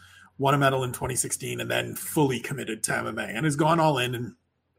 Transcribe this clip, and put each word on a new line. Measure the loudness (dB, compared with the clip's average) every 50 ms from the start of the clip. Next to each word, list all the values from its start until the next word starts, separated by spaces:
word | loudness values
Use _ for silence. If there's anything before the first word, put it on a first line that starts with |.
| -20 -20 -20 -20 -20 -16 _
won | 0 2 4 4
a |
medal | 6 6 4 4 2 -2
in | -2
twenty | -4 -6 -4 -4 -2
sixteen, | -2 -2 -4 -4 -6 -6 -6 -4 -4
and | -4 -2
then | -2 -2 -2 -4 -8
fully | -10 -8 -2 2 2 2 2 2 -2
committed | -4 -6 -8 -6 -6 -6 -6 -4 -4
to | -4 -4
M | -2 -4
M | -4 -6 -6
A | -6
and | -6 -4 -2 0
has | 0 2
gone | 2 4 4 4 6
all | 4 4 4 2
in | 0 0 -2
and | -4 -6 -8 -10 _ _ _ _ _ _ _ _